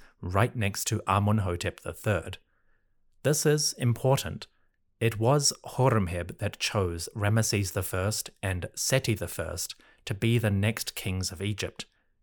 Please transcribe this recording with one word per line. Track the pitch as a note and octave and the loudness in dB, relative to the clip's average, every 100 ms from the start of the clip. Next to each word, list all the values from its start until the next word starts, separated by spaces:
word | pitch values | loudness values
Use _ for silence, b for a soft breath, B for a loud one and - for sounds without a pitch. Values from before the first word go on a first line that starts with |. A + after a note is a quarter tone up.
| b b | b b
right | F2+ F#2+ F2+ A#2+ | -2 2 2 2
next | G2+ - - | -2 -2 -2
to | G#2+ - | -2 2
Amenhotep | G2 G#2 G#2+ F#2+ F2 F#2 - | 2 4 2 2 -2 -4 -6
the | E2 | -8
third. | - A2+ F2+ F#2+ F#2 _ _ _ _ _ _ _ _ | -4 0 0 -2 -12 _ _ _ _ _ _ _ _
This | C3 D3+ D#3 | 0 2 4
is | D3+ D3+ | 2 0
important. | - A#2+ A2+ C3 C3+ F2 F2+ - _ _ _ _ - | 0 0 2 2 2 0 -8 -14 _ _ _ _ -2
It | A2+ G#2 | -2 2
was | A2+ D3 C#3+ - | 4 4 2 -2
Horemheb | - - B2+ A2 F2 F2 F2 - | -4 2 4 4 2 -2 -6 -6
that | G2+ - | -6 -4
chose | - G#2+ F#2 E2+ - G#2+ | -2 0 0 -2 -8 -2
Ramesses | G#2 A2+ G#2+ G#2 G2 | 2 2 2 0 0
the | G2+ | -2
first | - F#2 G2 A2 - - | -2 -2 -2 -2 -6 -6
and | G2 F2+ - | -4 -4 -6
Seti | - - C3+ B2 | -6 0 2 2
the | G2+ E2+ | -2 -2
first | - E2 E2+ - - b b b | -6 -6 -6 -8 -12 b b b
to | |
be | G2 A#2 A#2 | -2 2 2
the | G#2 | 4
next | G2 G#2 - - - | 2 2 0 -6 -6
kings | F#2+ F#2 F#2 | -4 -4 -4
of | F2+ | -4
Egypt. | G2+ G2+ F2+ - - _ _ _ | -6 -4 -6 -8 -16 _ _ _